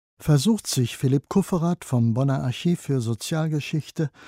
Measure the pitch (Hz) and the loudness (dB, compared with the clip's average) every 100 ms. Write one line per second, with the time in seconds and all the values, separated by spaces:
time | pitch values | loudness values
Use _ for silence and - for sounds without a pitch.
0 | _ _ - 147 151 220 - - 120 - | _ _ 2 4 4 0 0 -2 -2 0
1 | 135 139 - 196 180 180 170 175 - 123 | 0 0 2 -2 0 0 0 -2 -2 2
2 | 117 113 139 135 135 - 175 175 - 135 | 2 2 0 0 -2 -2 0 -2 0 -2
3 | 113 117 - 160 160 151 - 156 - - | -2 -4 -4 -2 -2 -2 -2 -4 -4 -4
4 | 156 - | -4 -6